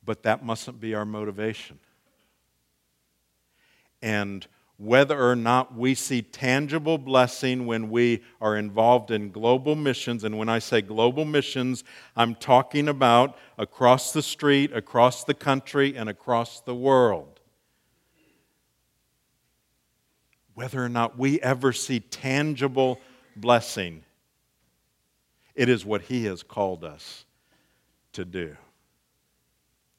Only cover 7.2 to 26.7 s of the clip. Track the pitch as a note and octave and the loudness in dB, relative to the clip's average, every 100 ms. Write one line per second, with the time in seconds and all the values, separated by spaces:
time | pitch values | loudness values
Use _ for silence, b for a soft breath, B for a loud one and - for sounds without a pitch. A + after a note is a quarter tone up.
7.2 | B2 - C3 B2+ A#2+ A2+ A2 A2+ A#2+ A2+ | 4 0 -4 -4 -4 -6 -2 0 2 0
8.2 | B B G#2+ G#2+ G#2 G2+ A2+ B2 G#2+ A2 | B B -2 -2 -2 2 4 4 2 -6
9.2 | G#2 G2 A2+ B2+ C3+ D3+ C#3+ B2 - A#2+ | -6 -4 2 2 2 -2 -2 -4 -4 -6
10.2 | A2 G#2+ A2 A2+ - A#2 G2+ G#2+ A#2 C3 | -6 -4 -2 -2 0 -2 -2 2 2 2
11.2 | D#3 D3+ C3 C3+ B2+ B2 - B B - | -2 -2 -2 -4 -4 -6 -12 B B 0
12.2 | A#2 A#2 - C3 C3+ D3+ D3 C#3+ C3 A#2 | 0 0 4 4 4 -2 -2 2 6 6
13.2 | C3+ - B B G#2+ - B2 B2+ - D#3 | 6 -2 B B -10 2 6 6 4 -6
14.2 | C#3+ - D3 C#3 C#3+ A#2 - A#2+ B2 - | -6 -2 2 4 2 -4 -4 4 4 4
15.2 | - C#3+ D3 C3+ - D3 C#3 C3 A2 G2+ | -6 -4 0 -2 -2 -2 0 -2 -8 -10
16.2 | - A#2 A#2 - - B2 C3 C3 B2 F2+ | -2 -2 -2 -10 -10 -4 4 6 6 2
17.2 | C#2+ _ _ _ _ _ _ _ _ _ | -8 _ _ _ _ _ _ _ _ _
18.2 | _ _ _ _ _ _ _ _ _ _ | _ _ _ _ _ _ _ _ _ _
19.2 | _ _ _ _ _ _ _ _ _ _ | _ _ _ _ _ _ _ _ _ _
20.2 | _ _ _ - B2+ C3 B2 A#2+ A#2 B2 | _ _ _ -14 -10 -6 -4 -2 -2 0
21.2 | C3+ D3+ B2+ C3 C3 A#2 - B2 - - | -2 0 0 0 0 -2 -4 -6 -6 -12
22.2 | C3 C3+ D3+ C#3 C#3 C3 C3 B2 b b | -4 -2 -2 -2 -4 0 0 -2 b b
23.2 | b - A2+ A#2+ - - F2+ D#2+ _ _ | b -8 2 2 2 -8 -8 -10 _ _
24.2 | _ _ _ _ _ _ _ _ _ _ | _ _ _ _ _ _ _ _ _ _
25.2 | _ _ _ - A#2+ A#2+ F#2+ G#2 - B2+ | _ _ _ -2 2 2 0 -6 -4 -4
26.2 | A2 F2+ - - G2 | -4 -6 -10 -4 -4